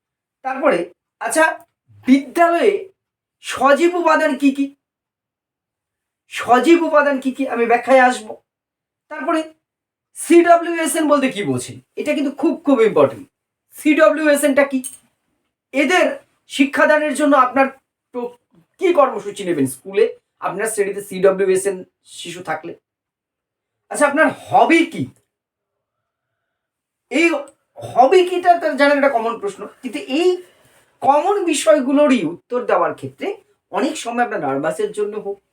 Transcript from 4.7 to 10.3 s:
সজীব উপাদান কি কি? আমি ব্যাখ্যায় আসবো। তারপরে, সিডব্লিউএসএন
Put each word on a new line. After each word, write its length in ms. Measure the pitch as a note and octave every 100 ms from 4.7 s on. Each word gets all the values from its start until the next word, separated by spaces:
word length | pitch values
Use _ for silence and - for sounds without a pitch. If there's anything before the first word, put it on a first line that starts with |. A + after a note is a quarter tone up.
| - _ _ _ _ _ _ _ _ _ _ _ _ _ _ _
সজীব 560 | - - B3 D#4+ E4+
উপাদান 360 | D#4+ D4 C#4+ C4+
কি 120 | C4
কি? 160 | B3+ C4+
আমি 180 | A#3 A#3
ব্যাখ্যায় 340 | A#3+ A#3+ C4
আসবো। 420 | B3+ B3 G#3+ - _ _ _ _ _ _ -
তারপরে, 460 | D4+ D4 D#4+ D#4+ _ _ _ _ _ _
সিডব্লিউএসএন 960 | - -